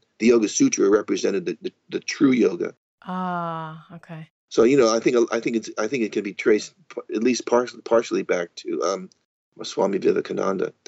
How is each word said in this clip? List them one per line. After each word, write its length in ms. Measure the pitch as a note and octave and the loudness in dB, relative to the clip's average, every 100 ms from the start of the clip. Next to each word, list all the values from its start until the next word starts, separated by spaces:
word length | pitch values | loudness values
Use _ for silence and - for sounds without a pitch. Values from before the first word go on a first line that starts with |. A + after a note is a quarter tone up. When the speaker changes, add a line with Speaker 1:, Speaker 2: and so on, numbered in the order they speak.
| _ - | _ 0
Speaker 1:
the 80 | A2+ | 4
Yoga 200 | A#2 G#2 | 4 2
Sutra 400 | - C#3 - G2 | 2 2 4 4
represented 600 | G#2 G2+ G2 G2+ G2 F2 | 4 2 -2 -2 -2 -4
the, 100 | E2 | -6
the, 120 | F#2 - - | -10 -12 -10
the 100 | - | -8
true 320 | - - C#3+ | -6 0 2
yoga. 440 | B2+ F#2+ - F#2 - _ _ | 4 2 0 -8 -10 _ _
Speaker 2:
Ah, 880 | - F#3 F#3 F3 E3+ D#3+ D#3+ D#3+ - E3+ | -10 -8 -6 -6 -6 -8 -12 -14 -18 -20
okay. 340 | - D#3+ D#3+ _ _ | -16 -16 -18 _ _
Speaker 1:
So, 120 | - | 2
you 140 | A2+ C#3 | 4 6
know, 140 | A#2 | 4
I 80 | A2+ | 4
think, 160 | B2 B2 A#2 | 2 2 2
I 80 | A#2 | 0
think 180 | A2+ A#2 | -2 -4
it's, 120 | G#2+ - | -4 -4
I 80 | G#2+ | -4
think 180 | B2+ | -2
it 80 | G#2 | -2
can 120 | - | -4
be 100 | G2+ | -6
traced 400 | F2+ B2 G#2+ - _ - | -2 2 2 0 _ -18
p-, 280 | - - G#2+ | -16 -8 -2
at 60 | |
least 240 | A#2+ A2+ - | 0 0 0
par-, 220 | A#2+ B2 A2+ - | 0 0 -6 0
partially 380 | A#2 - F#2+ | 0 2 -2
back 320 | F#2 F2+ F2 - | -2 -4 -4 -10
to, 260 | - D#2+ | -8 -4
um, 280 | D2+ F#2+ F#2 _ _ _ _ - | -2 -4 -8 _ _ _ _ -16
Swami 380 | - - G2 G2 | -8 -2 -2 0
Vivekananda. 720 | A2 - - F#2+ F#2+ F#2+ - - | 0 0 -2 -4 -2 -2 -4 -8